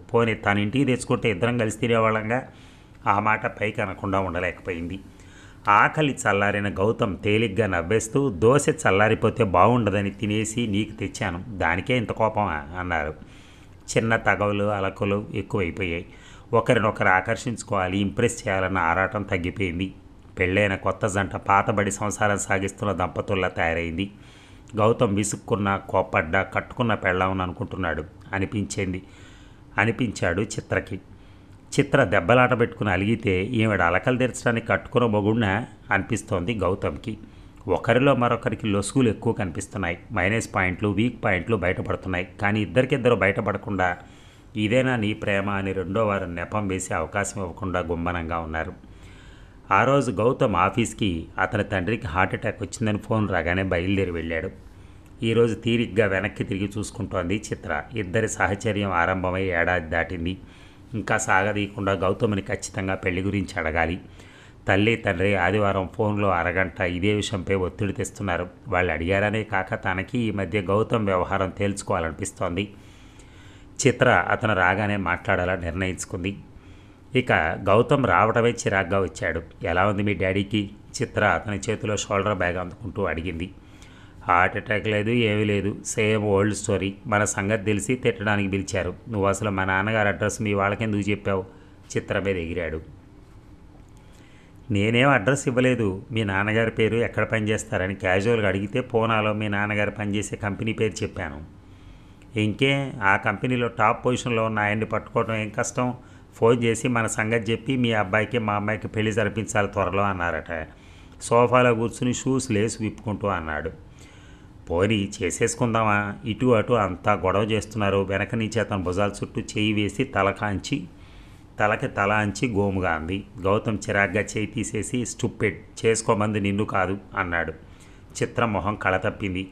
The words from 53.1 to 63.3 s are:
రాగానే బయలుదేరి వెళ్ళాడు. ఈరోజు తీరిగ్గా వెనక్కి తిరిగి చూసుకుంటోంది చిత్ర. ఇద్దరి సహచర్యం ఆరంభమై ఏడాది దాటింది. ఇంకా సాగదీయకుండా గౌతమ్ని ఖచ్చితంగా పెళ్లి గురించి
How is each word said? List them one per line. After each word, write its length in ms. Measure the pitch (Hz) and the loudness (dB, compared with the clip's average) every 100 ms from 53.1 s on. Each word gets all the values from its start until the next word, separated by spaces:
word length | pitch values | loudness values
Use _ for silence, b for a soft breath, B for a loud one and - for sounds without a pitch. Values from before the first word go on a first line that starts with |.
| 113 101 | 0 0
రాగానే 320 | 90 82 92 | 0 0 0
బయలుదేరి 480 | 95 90 92 98 90 | 2 0 2 0 0
వెళ్ళాడు. 400 | 85 82 82 95 - B B B B B - | -2 -4 -4 -4 -10 B B B B B -4
ఈరోజు 320 | 117 113 117 | 0 4 2
తీరిగ్గా 520 | 104 120 117 104 95 104 | 2 0 0 0 2 2
వెనక్కి 380 | 95 104 - | 2 -2 -4
తిరిగి 260 | - 98 101 107 | -4 -2 -4 -4
చూసుకుంటోంది 560 | 98 - 98 98 85 | -8 -6 -4 -2 -2
చిత్ర. 480 | 85 - - - 76 - | -2 -4 -8 -4 -6 -4
ఇద్దరి 340 | 110 92 113 107 | -8 -2 -2 -2
సహచర్యం 640 | - 92 101 113 101 101 | 0 0 0 -2 0 0
ఆరంభమై 540 | 87 87 95 90 92 | 2 2 2 0 -2
ఏడాది 460 | 95 85 85 90 80 | 0 0 2 0 0
దాటింది. 480 | 85 82 90 85 92 - B B B - | -2 -2 -4 -6 -6 -12 B B B -10
ఇంకా 240 | 110 98 110 | -8 -2 -2
సాగదీయకుండా 720 | - 95 104 104 101 - 98 | 4 4 4 0 -4 -2 0
గౌతమ్ని 500 | 98 92 98 113 98 | 2 0 2 0 0
ఖచ్చితంగా 520 | - 98 - - 95 | -2 -6 -6 -4 -2
పెళ్లి 280 | 92 95 90 | -2 -2 0
గురించి 380 | 98 | 0